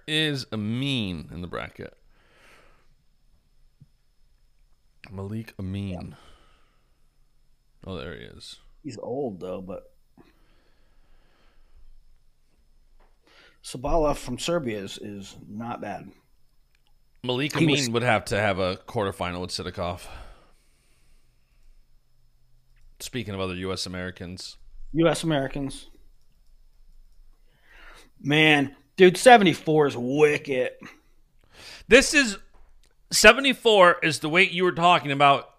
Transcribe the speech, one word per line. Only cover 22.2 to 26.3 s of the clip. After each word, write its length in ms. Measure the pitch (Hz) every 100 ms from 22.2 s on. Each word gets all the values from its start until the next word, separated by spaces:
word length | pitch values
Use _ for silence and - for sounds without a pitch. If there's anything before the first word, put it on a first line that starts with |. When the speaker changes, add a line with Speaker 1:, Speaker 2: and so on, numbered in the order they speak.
| _ _ _ _ _ _ - -
Speaker 1:
Speaking 340 | - 127 104
of 60 | 95
other 160 | 95 90
U 160 | 92
S 140 | 92 92
Americans. 720 | 90 92 - 87 90 - - - - -
Speaker 2:
U 160 | 151 165
S 140 | 147
Americans. 680 | 165 147 135 143 135 - - - - - -